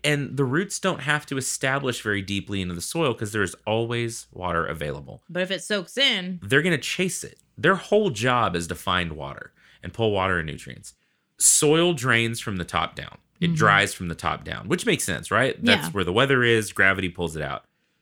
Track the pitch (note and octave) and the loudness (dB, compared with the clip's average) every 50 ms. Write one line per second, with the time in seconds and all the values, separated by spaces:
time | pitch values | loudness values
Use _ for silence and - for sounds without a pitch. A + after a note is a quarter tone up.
0 | - D3 D3 C#3+ C#3 - B2+ C3+ C#3 B2 C3+ D#3+ G3+ G3 - - - F#3+ D3 - | 0 0 0 0 -2 -2 -2 0 0 0 0 0 -2 -2 -4 -4 -2 -2 -2 -2
1 | C3 D3 D3 D3 - - C#3 C3 B2+ - - - C#3 C3 C3+ C#3 C#3 B2+ A#2 - | 0 0 0 -2 -2 -4 -6 -4 -4 -4 -4 -2 -2 0 0 0 -2 -2 -4 -4
2 | - A2 G2+ G2+ G2 G2 G2+ G2 - - G2+ G2 F#2 F2+ F2 F2 - - - E3 | -2 -2 -2 -2 -2 -2 -4 -4 -4 -4 -4 -4 -4 -4 -6 -6 -6 -6 -2 0
3 | D#3+ C3 G#2+ - A2 G#2 A2 G#2+ G2 F2 - - - G#2+ A2 A2+ A#2 A#2 A#2+ A#2 | 0 0 0 -2 -4 -4 -2 0 -2 -2 -4 -6 -4 -2 0 0 0 -2 -2 -4
4 | A#2 A2+ A#2 - - _ - F2+ F2+ F2 E2+ E2+ D#2+ - D#2 D2+ D2 D2 C#2 D2 | -4 -4 -8 -10 -14 _ -12 -6 -4 -2 0 0 0 -2 -4 -6 -6 -6 -6 -8
5 | C#2 - - - _ - E3+ F3+ F#3 F3+ F#3+ E3 - - G#3 G3 E3+ - - B3 | -10 -16 -18 -20 _ -10 -6 -6 -4 -4 -6 -8 -6 -4 -4 -4 -4 -6 -2 0
6 | C#4 C4 A3+ F#3+ F3+ F#3 F#3 E3+ - G2+ C3 D3 D#3+ F#3 E3 B2 - - - - | 0 0 0 -2 -4 -6 -8 -8 -2 2 2 2 4 2 0 0 -2 -4 -2 -2
7 | F#3+ F3+ - - - - - _ _ _ _ A2+ A2 E3+ G3 F3+ - - G3+ G#3+ | -2 -2 -4 -6 -10 -12 -16 _ _ _ _ 0 2 2 2 2 2 2 2 4
8 | G#3+ F#3 B2+ G2+ A#2 C3 B2 A#2+ A2 F#2+ F2 E2+ E2+ E2 F2 - - F#2+ F2+ F2+ | 4 2 0 0 2 2 4 4 2 2 0 -2 -2 -4 -8 -6 -2 0 0 0
9 | F2 E2 D2+ D2 C#2+ C#2 C#2 - - - _ _ _ - _ _ - F2 - - | 0 -2 -6 -8 -10 -10 -12 -14 -16 -20 _ _ _ -20 _ _ -14 -8 -2 0
10 | A2+ G#2+ G2+ F#2+ F#2 F#2+ F2+ E2+ D#2 D2+ C#2+ D2 - C2 B1+ - - - - _ | 0 2 2 2 2 2 2 0 -2 -4 -8 -12 -14 -16 -18 -18 -20 -20 -20 _
11 | _ _ _ _ _ _ _ - - - - - D#3 D3 D#3 E3 F3 F3 E3+ B2 | _ _ _ _ _ _ _ 2 4 4 4 6 6 6 6 6 4 2 2 0
12 | A#2+ C3 A#2 A#2 A#2 A2+ A#2 - - A#2 G2 F2+ E2+ - - E2 E2 - - - | 2 2 4 4 2 0 -2 -4 -6 -6 -4 -4 -4 -2 0 -2 -2 -2 -6 -10
13 | - - - - _ _ _ - E2+ E2+ E2+ D#2 A2 G#2 G2+ G2+ G2+ G2 - - | -14 -14 -16 -20 _ _ _ -2 0 0 2 4 6 6 6 6 4 2 0 -6
14 | F#2+ E2+ D#2+ - - E2 D2+ D2 C#2+ E2 - - - F#2 E3 - - A#3+ E3 - | -8 -8 -6 -4 -4 -4 -4 -4 -6 -10 -10 -8 -4 -4 -4 -2 0 0 0 0
15 | - - E2 A#1 - - G2 A2+ C3 B2+ - - - A#2+ A2+ F2 - E2+ D#2+ G2+ | -2 -4 -6 -6 -4 0 0 2 2 0 0 0 2 2 2 2 2 -2 -2 -2
16 | F2 F2 F#2 A#2 C3+ C3+ C#3 B2+ B2 A#2 A#2 A2 G#2 - - - G2 F#2+ F#2+ G2 | 0 2 2 4 4 4 4 4 6 6 4 4 2 0 2 4 4 4 4 4
17 | F#2+ F2 E2+ - F2 D#2+ D#2 D#2 D2 C2+ C#2 - _ _ _ _ _ _ _ _ | 0 -4 -2 -4 -4 -4 -4 -4 -6 -6 -6 -8 _ _ _ _ _ _ _ _